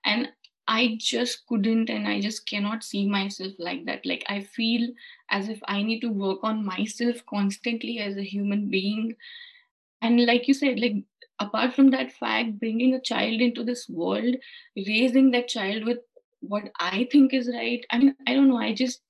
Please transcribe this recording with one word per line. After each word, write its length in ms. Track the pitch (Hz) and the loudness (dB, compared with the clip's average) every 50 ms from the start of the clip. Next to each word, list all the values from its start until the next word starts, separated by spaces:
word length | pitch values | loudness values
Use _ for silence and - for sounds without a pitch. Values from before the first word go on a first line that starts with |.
| - | 0
And 220 | 220 208 233 - - _ _ - _ _ _ _ | 0 0 0 -2 -6 _ _ -20 _ _ _ _
I 300 | - 220 226 254 233 220 220 | -2 0 2 2 0 0 -2
just 480 | - - 247 233 247 247 - - _ | -4 -2 -2 0 -2 -2 -4 -10 _
couldn't, 420 | _ 240 208 196 226 226 226 226 226 | _ -2 0 2 2 2 2 0 0
and 180 | 226 214 208 | -2 -4 -2
I 120 | 208 208 202 | -2 -2 -2
just 280 | 202 214 220 - _ | -2 -4 -4 -6 _
cannot 360 | - 208 208 202 208 220 226 - | -6 -4 -4 -2 -2 -4 -6 -8
see 240 | - - 202 202 | -6 -4 -2 0
myself 460 | 196 202 196 196 202 196 - 185 190 196 | 0 0 0 -2 -4 -6 -8 -10 -10 -10
like 280 | - 170 175 180 - 339 | -8 -8 -8 -6 -6 -6
that. 200 | - - - - | -8 -8 -6 -4
Like, 180 | 180 175 170 - | -6 -6 -4 -4
I 140 | - 202 202 | -6 -6 -6
feel 480 | 196 - - - 226 226 233 233 233 240 240 - - - - _ _ - | -8 -8 -6 -2 0 0 2 0 0 -4 -6 -14 -20 -20 -20 _ _ -4
as 160 | 202 202 190 214 | -4 -2 -2 -4
if 100 | 220 208 - | -8 -10 -6
I 140 | - 202 202 | -4 -2 -2
need 200 | 208 220 226 226 | 0 -2 -2 -2
to 80 | 240 233 | -2 -4
work 300 | 214 196 196 190 190 190 - | -2 -2 -2 -2 -2 -2 -2
on 220 | 220 220 220 208 | -4 -2 -2 -4
myself 600 | 196 185 185 208 214 - - 240 240 233 240 _ - | -4 -4 -4 -6 -6 -4 -2 -2 -2 -2 -4 _ -6
constantly 680 | - 202 196 196 196 - - 233 233 226 - 226 233 226 | -4 -2 -2 -2 -2 -4 -6 -6 -6 -4 -6 -8 -6 -6
as 180 | 208 202 196 | -6 -6 -6
a 60 | 196 202 | -6 -8
human 460 | 196 196 202 202 202 202 208 208 196 | -6 -6 -4 -2 -2 -2 -2 -2 -2
being. 460 | 190 190 190 202 214 220 220 226 226 _ - - - - - - - - _ _ _ _ _ _ _ _ | -2 -2 -2 -2 -2 -2 -4 -6 -8 _ -18 -20 -20 -20 -20 -20 -20 -20 _ _ _ _ _ _ _ _
And 240 | 226 233 240 240 240 | 2 4 4 4 6
like 220 | 233 240 240 240 | 4 4 2 4
you 60 | - 277 | 2 2
said, 260 | 269 285 277 247 202 | 4 2 0 0 2
like, 160 | 233 240 208 196 - _ _ _ - _ _ - | 0 0 -2 -2 -6 _ _ _ -20 _ _ -8
apart 340 | 208 202 - 220 226 254 254 | -6 -4 -2 0 0 0 6
from 180 | - 277 269 | 8 8 8
that 200 | 254 262 247 247 | 8 4 -2 -6
fact, 480 | - - 240 226 220 220 233 226 214 202 | -8 -8 -4 -2 0 0 -2 -2 -4 -4
bringing 340 | 233 226 220 226 247 262 262 | -4 -2 -2 2 2 2 2
a 80 | 254 | 2
child 380 | 254 - 226 - 202 226 226 220 | -2 -4 -2 0 0 0 2 2
into 220 | 247 240 240 247 233 | 2 0 0 -2 -4
this 240 | 233 247 240 - | -4 -4 -6 -8
world, 480 | - - 165 170 185 196 214 226 247 247 262 - - - - - _ _ | -10 -6 -4 -2 -2 0 0 0 0 -2 -2 -6 -16 -20 -20 -20 _ _
raising 560 | - 190 202 214 220 254 254 233 269 262 262 | -8 -4 -2 2 2 2 4 6 6 6 6
that 160 | 247 240 240 | 6 4 -2
child 360 | 240 - 226 196 190 208 220 214 | -2 -6 -4 -4 -4 -4 -2 -2
with 140 | 233 240 240 - _ _ - _ _ _ _ | -2 -4 -4 -6 _ _ -20 _ _ _ _
what 300 | - - 202 208 208 - _ - | -8 -6 -6 -6 -6 -8 _ -6
I 280 | 170 180 185 202 247 247 | -4 -2 0 -2 -2 4
think 220 | - 294 269 254 262 | 8 8 8 8 6
is 140 | 262 240 | 0 0
right, 380 | 247 240 233 233 233 240 240 - _ | -2 -4 -4 -2 -2 -2 -4 -4 _
I 80 | 233 240 | 2 6
mean, 160 | 269 277 269 _ - | 6 4 4 _ -4
I 60 | 247 254 | 0 4
don't 140 | 277 277 269 | 6 6 6
know, 80 | 254 | 6
I 160 | 233 214 220 220 | 4 0 -2 0
just 280 | - 254 247 - - _ | 0 0 -2 -2 -8 _